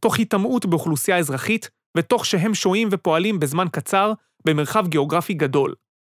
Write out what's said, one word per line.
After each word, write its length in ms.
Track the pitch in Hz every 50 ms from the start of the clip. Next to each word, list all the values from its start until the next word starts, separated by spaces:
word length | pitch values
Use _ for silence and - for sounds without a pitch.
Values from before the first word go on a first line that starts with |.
תוך 160 | - 220 -
היטמעות 500 | - 226 - - 196 196 254 262 240 -
באוכלוסייה 520 | 190 170 156 - 165 156 135 - - 185 175
אזרחית, 520 | 165 139 147 127 - - 220 220 - - - _ _ _ _
ותוך 300 | 165 170 - 247 226 240
שהם 280 | - - 180 175 220 208
שוהים 340 | - - 190 185 214 226 208 196
ופועלים 480 | 170 - 180 156 165 185 214 214 175
בזמן 260 | 151 135 143 175 185 170 -
קצר 400 | 147 - - - 190 196 214 220 - _ _ _ _ _
במרחב 440 | 165 156 156 147 - - 220 202 175
גיאוגרפי 460 | 156 151 139 147 160 175 170 - 196
גדול. 400 | 147 156 139 139 143 135 - - - _ _ _ _ _ _